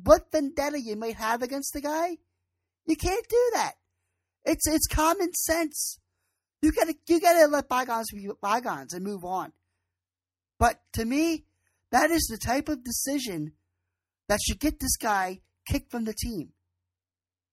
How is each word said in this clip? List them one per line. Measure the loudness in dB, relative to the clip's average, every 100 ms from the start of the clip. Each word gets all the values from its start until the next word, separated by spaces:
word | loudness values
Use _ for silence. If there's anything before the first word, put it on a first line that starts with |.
what | 6 6 6
vendetta | -2 0 -2 -4 -4
you | -6 -6
might | -8 -4
have | -2 -2
against | -2 -6 -8
the | -6
guy. | -4 -4 -4 -6 _ _ _ _ _ _ -4
You | -2
can't | 0 -2 0
do | 2 2
that. | 2 -2 -6 _ _ _ _ _ _ -2
It's, | 0 2
it's | 0 0
common | 2 2 2 -2
sense. | -2 -2 0 -2 -4 -8 -10 _ _ _ _ _ _
You | 0
gotta, | 2 0 -2 0
you | 4
gotta | 6 8 6
let | 4 0
bygones | -2 0 -4 -6
be | -8 -10 -6
bygones | -2 0 -2 -6 -8
and | -8 -6
move | -6
on. | -6 -6 -6 -12 _ _ _ _ _ _ _ _ _ 0
But | 0 0 _
to | -4 0
me, | 2 2 -2 -6 _ _ _ _
that | 2 4
is | 2 0
the | -4
type | -2 -2 -2
of | -6
decision | -4 -6 -2 -4 -4 -6 -8 -12 _ _ _ _ _ _ -4
that | -2 -2
should | -2
get | -2 -2
this | -2 -2
guy | 0 0 -2 -6 _ _ -4
kicked | -4 -4
from | -6 -6
the |
team. | -6 -6 -6 -10 _ _ _ _ _ _ _ _ _ _